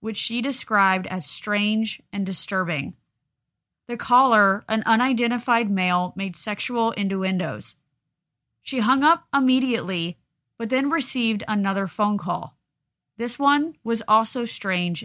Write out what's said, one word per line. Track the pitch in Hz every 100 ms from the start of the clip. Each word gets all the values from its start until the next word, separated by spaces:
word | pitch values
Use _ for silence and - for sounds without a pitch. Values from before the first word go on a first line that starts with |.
which | 214 214
she | - 233
described | 269 254 - 214 190 190 185
as | 185
strange | - - 214 208 208 220 220 - _
and | 202 190
disturbing. | 185 - 190 175 151 139 - _ _ _ _ _ _ _ _ -
The | 233
caller, | - 247 262 220 196 202 -
an | 220 -
unidentified | 226 262 233 233 240 240 233 220
male, | 190 180 180 180 190
made | 190
sexual | 170 - 208 - 240 226
innuendos. | - 196 190 190 185 160 107 - - _ _ _ _ _ _ _ _
She | - 262
hung | 214 269
up | 294 330 -
immediately, | 277 262 262 262 226 175 180 170 - _ _ _ -
but | 226
then | 254 277
received | 320 - 262 226 208 214
another | 208 196 190 190
phone | - 208 202
call. | 165 170 165 - _ _ _ _ _ -
This | 240 247
one | 285 285 320 -
was | 226 226 -
also | 220 226 254
strange | 233 - 196 180 175 165